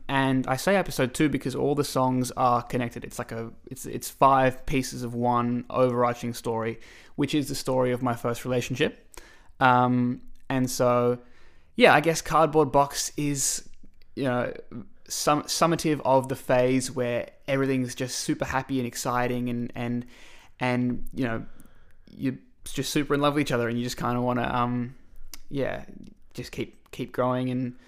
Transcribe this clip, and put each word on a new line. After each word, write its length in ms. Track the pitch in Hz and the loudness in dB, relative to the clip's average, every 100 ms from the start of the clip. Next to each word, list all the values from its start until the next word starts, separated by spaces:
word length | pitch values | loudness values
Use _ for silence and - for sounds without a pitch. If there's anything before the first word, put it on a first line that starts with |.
| - | -2
and 400 | 139 135 131 123 | 0 2 2 0
I 80 | 131 | 0
say 220 | - 196 | 2 2
episode 360 | 165 135 127 | 2 0 0
two 140 | - 156 | 2 2
because 280 | 135 139 127 | 0 -4 -2
all 200 | 131 143 | 0 0
the 80 | |
songs 480 | 139 135 127 127 123 - | 0 2 2 2 0 2
are 240 | 127 120 | 2 2
connected. 420 | - 123 117 120 | 0 -4 -4 -8
It's 160 | - - | -12 -10
like 140 | 117 | -8
a, 180 | 113 113 - - | -8 -10 -12 -16
it's, 200 | 131 - | -14 -10
it's 240 | 117 - | -8 -6
five 560 | - 135 135 131 127 - | 4 6 8 4 2 -2
pieces 380 | 131 131 127 | 0 -2 -6
of 120 | 123 120 | -6 -2
one 500 | 120 120 120 120 - | 0 2 0 -2 -2
overarching 640 | 123 127 120 120 120 117 | 2 2 4 0 0 -6
story, 460 | 113 123 113 113 113 - - - - | -6 -4 -4 -4 -6 -14 -20 -10 -4
which 200 | 143 151 | 0 0
is 140 | 131 | 0
the 60 | 135 | -4
story 360 | - 131 127 | -2 2 2
of 100 | 123 | 2
my 140 | 127 120 | 0 -2
first 300 | 120 117 131 | -2 -4 -2
relationship. 720 | 127 - 127 170 - - - - - - - | -2 0 0 0 -2 -20 -20 -20 -20 -12 4
Um, 600 | 131 123 123 123 123 131 - - - | 6 8 6 4 2 -2 -10 -12 -4
and 200 | 131 127 | 0 0
so, 480 | - 123 123 123 123 - - - - - - | 2 2 4 2 0 -4 -20 -20 -20 -8 4
yeah, 180 | 226 | 8
I 60 | 139 | 8
guess 220 | 160 160 | 4 0
Cardboard 500 | - 156 156 156 143 | 2 4 4 4 4
Box 400 | 143 139 - - - | 4 2 0 -6 -2
is, 500 | 147 143 - - - - - - - - | -2 0 -2 -4 -8 -14 -16 -18 -12 -4
you 80 | |
know, 300 | 131 123 - - - 120 - - - | -2 0 -2 -6 -12 -14 -14 -16 -10
sum-, 340 | - - 147 - | -2 2 2 2
summative 540 | - 170 160 165 143 - | 2 2 2 0 0 4
of 240 | 135 127 | 4 2
the 80 | 131 | -4
phase 520 | - 127 127 131 127 | 0 2 4 2 -2
where 420 | 127 120 120 - - - | -4 -2 -2 -6 -10 -2
everything's 500 | 135 135 135 123 - | 0 2 0 -2 -4
just 240 | 127 - | -6 -4
super 260 | - 147 135 | -4 -2 -2
happy 340 | 131 131 135 | -4 -2 -4
and 80 | 123 | -4
exciting 600 | - 135 123 123 123 123 | -4 -2 0 0 -2 -4
and, 240 | 120 120 - | -4 -6 -6
and, 300 | 120 120 123 - - - - - | -4 -4 -6 -14 -20 -20 -18 -6
and, 480 | 127 123 123 120 - | -2 0 0 -2 -4
you 120 | - 123 | -4 -4
know, 200 | 113 - - - - - - - | -4 -8 -14 -18 -20 -20 -20 -20
you're 280 | - 135 131 - - | -6 -6 -6 -12 -18
just 300 | - - 131 | -10 -6 -2
super 200 | 156 143 | 0 0
in 60 | 143 | 2
love 140 | 147 | 2
with 80 | 143 | 2
each 100 | 143 | 0
other 160 | 123 117 | 0 0
and 100 | 120 | -2
you 60 | |
just 140 | 123 123 | -4 -4
kinda 240 | 120 123 | -2 0
wanna, 280 | 123 120 127 | 0 0 0
um, 420 | 127 120 123 123 - - - - - - | 0 0 -2 -4 -10 -16 -12 -10 -10 -8
yeah, 340 | 143 123 - - - - - - | -4 -4 -4 -10 -16 -18 -20 -18
just 200 | - - | -14 -10
keep, 360 | - 208 - - | -8 -10 -12 -16
keep 200 | - 127 | -10 -6
growing 380 | - 127 127 127 | -2 0 0 -2
and, 260 | 127 123 - | -2 -4 -8